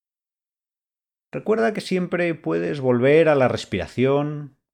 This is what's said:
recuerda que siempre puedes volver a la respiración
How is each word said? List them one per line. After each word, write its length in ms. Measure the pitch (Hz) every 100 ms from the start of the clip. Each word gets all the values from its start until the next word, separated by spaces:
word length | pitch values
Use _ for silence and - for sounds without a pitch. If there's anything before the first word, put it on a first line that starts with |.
| _ _ _ _ _ _ _ _ _ _ _ _ _
recuerda 440 | 147 170 220 226
que 80 | 208
siempre 520 | - 185 175 175 175
puedes 460 | 160 160 165 170 147
volver 480 | 131 123 131 151 156
a 60 |
la 120 | 143 123
respiración 1120 | 110 - 98 82 - 127 143 147 147 147 _ _